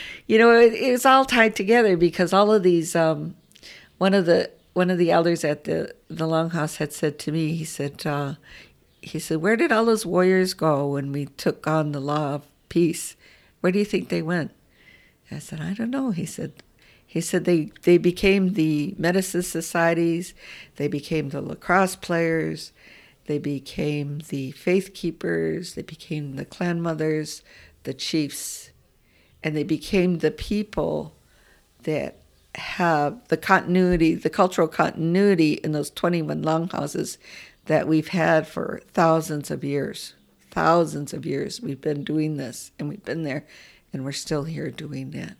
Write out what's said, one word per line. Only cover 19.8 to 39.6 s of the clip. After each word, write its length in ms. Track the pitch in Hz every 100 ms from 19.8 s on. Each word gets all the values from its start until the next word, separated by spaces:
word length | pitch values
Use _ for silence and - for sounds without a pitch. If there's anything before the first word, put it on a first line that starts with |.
| 165 170 170 170 180 - - - - -
they 100 | 143
became 440 | 147 - 160 139
the 100 | 143
lacrosse 560 | - 156 - 185 185 185
players, 760 | - 170 165 165 156 151 - _ - - - _
they 140 | - 147
became 800 | 143 139 - - 147 147 143 147 156
the 220 | 139 131
faith 420 | - - 185 190
keepers, 840 | - 170 160 175 165 165 160 175 -
they 60 |
became 540 | 156 160 - 151 143 135
the 80 |
clan 380 | - - 180 170
mothers, 600 | 170 156 156 156 151 - - - - _
the 100 | -
chiefs, 760 | 131 - 160 143 - - - - _ _ _ _ _ _ _
and 140 | 160 151
they 80 |
became 540 | 147 160 - 196 180 170
the 120 | 156
people 840 | 156 - 208 208 - 160 156 156 - _ _ _ _ _ _
that 340 | - 156 67 - _ _ _ -
have 720 | - - 175 156 147 226 -
the 100 | 165
continuity, 760 | - 190 - 180 180 180 160
the 140 | 175 -
cultural 400 | - 185 - 160
continuity 880 | - 165 - 165 180 202 185 156
in 180 | - -
those 160 | 151 147
twenty-one 560 | - 175 175 151 151
longhouses 720 | 151 160 170 - 143 - 151 - - - - _ -
that 200 | 156 151
we've 220 | 160 156
had 400 | 185 165 160 156
for 320 | - - - -
thousands 540 | - 165 160 156 151 139
of 140 | 143